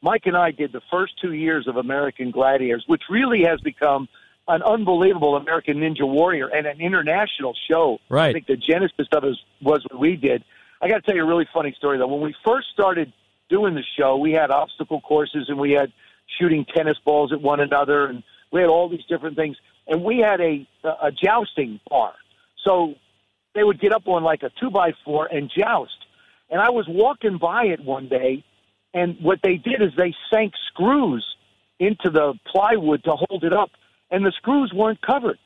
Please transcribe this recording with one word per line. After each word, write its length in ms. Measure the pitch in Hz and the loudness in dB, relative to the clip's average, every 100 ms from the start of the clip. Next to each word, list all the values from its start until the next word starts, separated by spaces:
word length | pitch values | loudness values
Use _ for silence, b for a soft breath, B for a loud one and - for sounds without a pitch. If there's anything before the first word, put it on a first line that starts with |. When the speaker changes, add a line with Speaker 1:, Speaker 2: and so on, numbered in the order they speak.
Speaker 1:
Mike 260 | 156 220 - | 0 0 0
and 100 | 180 | 2
I 160 | 175 | 2
did 200 | 143 147 | 0 -6
the 100 | 120 - | -6 -6
first 240 | 180 185 - | -4 -4 -6
two 120 | 185 | -8
years 340 | 156 160 160 - | -4 -2 -2 -2
of 100 | 120 | -4
American 540 | 127 135 143 - 127 | -4 -2 -4 -4 -8
Gladiators, 540 | 117 131 135 127 117 - | 0 2 2 0 -2 0
which 160 | 160 - | -2 0
really 320 | 202 262 233 | -2 0 2
has 180 | 170 160 | 2 2
become 480 | 151 - 151 139 135 b b b - | -4 -2 0 0 -4 b b b -2
an 140 | 165 | 0
unbelievable 720 | 190 226 202 175 190 185 147 | 2 0 2 4 4 4 2
American 440 | 143 143 165 - 147 | 0 0 -4 -2 -2
Ninja 300 | 160 147 139 | -2 -2 -2
Warrior 380 | 139 175 170 131 | 2 2 0 -2
and 220 | 151 147 | -4 -4
an 120 | 143 | -6
international 720 | 170 185 151 170 208 - 135 117 - | -2 -2 0 0 -2 -4 -8 -8 -2
show. 300 | 160 160 110 _ | 2 2 0 _
Speaker 2:
Right. 200 | 131 156 | 0 2
Speaker 1:
I 40 | |
think 140 | 131 - | 0 -2
the 100 | 131 | -4
genesis 520 | 113 165 185 - 143 | 0 0 0 -2 -2
of 140 | 151 | 0
it 120 | 139 123 - _ | 0 -4 -10 _
was 240 | 156 151 - | 0 0 0
what 80 | 127 | -2
we 160 | 147 | 0
did. 300 | 175 135 120 - b b b | 2 0 -2 -4 b b b
I 60 | 175 | -2
gotta 140 | 214 | 0
tell 160 | 196 190 | 0 0
you 80 | |
a 20 | 160 | 2
really 220 | 170 156 | 0 0
funny 220 | 165 147 131 | -2 -4 -4
story, 220 | 143 139 | -2 0
though. 80 | 127 | -2
When 140 | 143 | -2
we 120 | 151 151 | -6 -4
first 240 | - 247 - | 0 0 -2
started 400 | - 196 175 147 _ _ _ _ | 0 0 0 -4 _ _ _ _
doing 260 | 185 208 | 0 2
the 80 | 160 123 - | -2 -8 0
show, 180 | 139 135 | 2 2
we 140 | 151 | 2
had 220 | 160 147 | 2 2
obstacle 480 | 139 151 - 143 151 | 0 -2 -6 -8 -8
courses 460 | - 151 147 151 139 | 0 0 0 -4 -6
and 100 | 143 | -4
we 140 | 143 | 2
had 200 | 143 139 _ b b _ - | 2 0 _ b b _ -2
shooting 260 | 175 160 | 2 2
tennis 320 | 135 165 156 151 | 0 -2 0 -2
balls 280 | - 147 147 | 2 2 2
at 100 | 143 | 0
one 160 | 143 147 | 0 0
another, 480 | 143 143 139 147 143 | 2 2 2 2 0
and 160 | 123 - b b | -4 -16 b b
we 80 | 170 | 0
had 80 | 175 | 4
all 200 | 160 175 | 4 2
these 160 | 170 - | -4 -6
different 260 | 170 160 | -6 -6
things. 220 | 147 156 135 b b - | -6 -6 -6 b b -6
And 160 | 160 | -4
we 140 | 175 247 | -2 0
had 220 | 214 196 | 2 2
a, 240 | 170 147 139 _ 160 156 | 0 -2 -8 _ -6 -2
a 80 | 151 | -4
jousting 680 | 139 185 226 208 - 131 104 - | 0 0 2 0 -4 -6 -6 -4
bar. 220 | 139 107 - _ _ _ _ | -2 -2 -4 _ _ _ _
So 300 | - 185 165 143 _ _ _ _ _ 208 | 0 2 0 -4 _ _ _ _ _ 2
they 80 | |
would 160 | 208 185 | 2 4
get 120 | 202 | 2
up 140 | 220 - | 2 0
on, 160 | 175 | 0
like, 220 | 165 156 | 2 0
a 60 | 131 - | -4 -6
two-by-four 640 | 254 196 175 151 - 151 160 | -2 0 0 -2 -4 -2 -2
and 180 | 151 143 | -4 -6
joust. 460 | 156 208 220 123 - - b b b b | -2 0 0 -2 -14 -20 b b b b
And 100 | 170 | 0
I 100 | 220 | 2
was 160 | 240 165 | 2 -2
walking 520 | 170 233 277 220 180 | 2 2 2 -2 0
by 260 | 165 208 | -2 0
it 180 | 226 165 | 0 -2
one 260 | 147 135 131 | -6 -8 -2
day, 360 | 131 131 135 - _ _ _ _ | -2 0 -2 -8 _ _ _ _
and 220 | 180 175 170 | -4 -4 -2
what 200 | 165 190 | 0 0
they 140 | 196 180 | 0 0
did 260 | 233 262 | -2 0
is 80 | 202 139 | 0 2
they 180 | 180 - - | 0 -2 -2
sank 220 | 220 214 - - | 0 0 -4 -14
screws 580 | - 185 277 240 123 104 - _ _ _ _ | -2 2 2 2 -2 -6 -14 _ _ _ _
into 300 | 185 214 190 | -2 0 0
the 240 | 156 147 135 - | 2 0 -2 -4
plywood 560 | 190 202 226 156 147 | 0 2 2 2 0
to 120 | - 151 | 0 -2
hold 260 | - 196 | -2 -2
it 100 | 165 | -2
up, 180 | 185 247 _ _ _ _ | 0 -2 _ _ _ _
and 160 | 180 | 0
the 60 | 196 | 0
screws 420 | 175 - 285 262 | -2 0 0 0
weren't 300 | 185 220 214 | 0 -2 -2
covered. 360 | - 277 233 117 | -2 0 0 -6